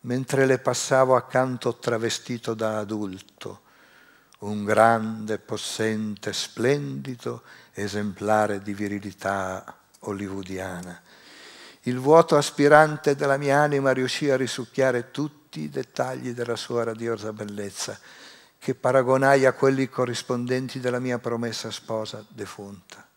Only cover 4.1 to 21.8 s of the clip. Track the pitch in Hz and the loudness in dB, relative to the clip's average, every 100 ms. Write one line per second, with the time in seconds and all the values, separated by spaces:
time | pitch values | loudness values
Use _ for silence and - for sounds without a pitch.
4.1 | _ _ _ 104 104 101 104 113 117 110 | _ _ _ -8 -4 2 6 6 6 0
5.1 | 110 107 107 - 107 - - 110 110 107 | -6 -6 -6 -6 -8 -8 -2 -2 0 -4
6.1 | 101 - 95 - - 117 143 143 135 135 | -6 -6 -6 -8 -2 0 0 -2 -8 -10
7.1 | 123 120 120 - - - - 101 104 104 | -10 -10 -10 -14 -20 -18 -8 -6 -4 -4
8.1 | 90 101 107 104 101 101 98 104 101 98 | -4 0 2 2 -2 -6 -6 -6 -6 -10
9.1 | - 98 98 95 92 - - _ _ 110 | -8 -4 -4 -4 -8 -12 -20 _ _ -10
10.1 | 98 98 98 92 92 95 90 90 85 _ | -8 -8 -10 -10 -10 -8 -10 -12 -16 _
11.1 | - - - - - - - - 127 131 | -20 -20 -20 -20 -20 -20 -8 -6 -2 8
12.1 | 165 165 147 143 - 143 151 156 151 147 | 8 8 4 2 2 8 8 8 2 0
13.1 | 143 147 139 143 139 147 143 135 131 127 | 0 0 0 2 2 4 2 2 2 0
14.1 | - 147 131 127 - 120 - 131 123 120 | -2 0 0 -2 -6 -8 0 0 0 -4
15.1 | - 147 - _ 156 151 135 127 - 127 | -6 -8 -8 _ -10 -8 -8 -8 -6 -6
16.1 | 127 127 120 120 113 - 120 113 113 117 | -6 -8 -6 -6 -6 -4 -4 -2 -4 -6
17.1 | 110 107 107 107 104 101 - - 107 - | -6 -8 -10 -10 -8 -10 -8 -10 -10 -18
18.1 | - - - _ _ - 135 127 135 123 | -20 -20 -20 _ _ -6 -2 2 4 4
19.1 | 131 135 139 131 - 135 135 131 - 123 | 4 6 6 4 4 2 2 -2 -2 -2
20.1 | 117 - 123 120 127 131 135 123 123 127 | -4 -4 -4 -2 -4 -4 -6 -4 -2 -4
21.1 | 120 120 117 117 110 110 - | -4 -4 -4 -4 -6 -8 -12